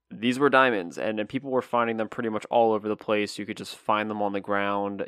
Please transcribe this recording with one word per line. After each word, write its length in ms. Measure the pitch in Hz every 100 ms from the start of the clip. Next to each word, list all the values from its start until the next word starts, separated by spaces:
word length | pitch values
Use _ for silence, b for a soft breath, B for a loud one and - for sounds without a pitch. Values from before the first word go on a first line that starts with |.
| _
these 300 | - 117 123
were 100 | 143
diamonds, 480 | 131 131 107 85 71
and, 220 | 85 107
and 80 | 107
people 240 | 131 139
were 100 | 127
finding 360 | - 120 117 110
them 100 | 107
pretty 220 | - 117
much 160 | 107 -
all 220 | 120 113
over 160 | 107 107
the 80 | 104
place. 420 | - 107 104 -
You 80 | 104
could 120 | 104
just 180 | 101 -
find 340 | - 107 107
them 120 | 107
on 100 | 104
the 80 | 101
ground. 640 | 98 101 101 101 101 98